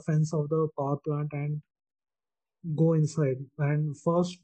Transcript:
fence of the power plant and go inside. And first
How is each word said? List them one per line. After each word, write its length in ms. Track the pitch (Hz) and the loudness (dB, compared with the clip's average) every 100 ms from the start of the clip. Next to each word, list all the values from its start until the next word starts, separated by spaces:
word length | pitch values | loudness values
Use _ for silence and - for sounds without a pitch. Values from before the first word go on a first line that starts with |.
| - | 0
fence 280 | 156 156 | 2 2
of 160 | 160 147 | 0 0
the 180 | 160 156 - | 0 0 -2
power 200 | 139 143 - | -4 -2 -2
plant 240 | 147 151 | -4 -4
and 280 | 147 147 151 - _ _ _ _ _ _ _ _ _ 170 151 | -4 -4 -6 -8 _ _ _ _ _ _ _ _ _ -6 2
go 180 | 165 | 4
inside. 440 | 160 151 156 143 131 139 - | 4 2 2 0 0 -6 -4
And 380 | 143 151 151 139 | 0 0 -2 -2
first 340 | - 170 180 - | 0 2 0 -2